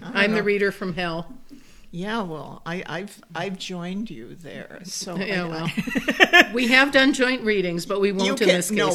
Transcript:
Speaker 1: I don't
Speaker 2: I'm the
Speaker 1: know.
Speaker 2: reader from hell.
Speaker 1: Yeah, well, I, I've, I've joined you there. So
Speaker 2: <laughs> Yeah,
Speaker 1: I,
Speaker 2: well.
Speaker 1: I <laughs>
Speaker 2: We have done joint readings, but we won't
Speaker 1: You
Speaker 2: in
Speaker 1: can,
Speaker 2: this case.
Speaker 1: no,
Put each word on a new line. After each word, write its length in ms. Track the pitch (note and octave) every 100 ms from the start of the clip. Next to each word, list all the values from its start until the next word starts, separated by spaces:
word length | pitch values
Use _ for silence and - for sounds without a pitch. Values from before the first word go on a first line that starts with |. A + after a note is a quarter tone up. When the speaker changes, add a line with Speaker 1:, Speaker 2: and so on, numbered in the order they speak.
Speaker 1:
I 40 | F3
don't 100 | G3
Speaker 2:
I'm 140 | G3+
the 40 | G#3+
Speaker 1:
know. 40 |
Speaker 2:
reader 280 | G3+ G3+ G3+
from 220 | G3 F#3+ F3+
hell. 380 | F3 E3 E3+ - - - - - -
Speaker 1:
Yeah, 320 | E3 G3 A3+
well, 380 | F#3 D#3 C#3 - D#3+
I, 180 | F3 -
I've, 360 | D#3+ G3+ - -
I've 240 | D#3+ F#3+ F#3
joined 520 | - F3+ F3 F#3+ A3+
you 260 | C#3 A#2 F#3
there. 460 | - - - -
So 320 | F#3 - - F3+
Speaker 2:
<laughs> 20 |
Yeah, 280 | G3 F#3 E3+
Speaker 1:
I, 20 |
Speaker 2:
well. 240 | D#3+ E3
Speaker 1:
I 800 | - - C4 - - F#4+ F4 A3
<laughs> 20 |
Speaker 2:
We 140 | A#3 A#3+
have 240 | C4 C#4+
done 220 | C#4 C4+
joint 300 | C4 B3+ B3+
readings, 420 | A3 G#3 F3+ E3+ E3
but 160 | G3+
we 100 | G3+
won't 140 | F#3+ F#3+
Speaker 1:
You 80 |
Speaker 2:
in 40 | C4
Speaker 1:
can, 80 | G3
Speaker 2:
this 200 | F3+ F3
case. 80 | G#3
Speaker 1:
no, 160 | -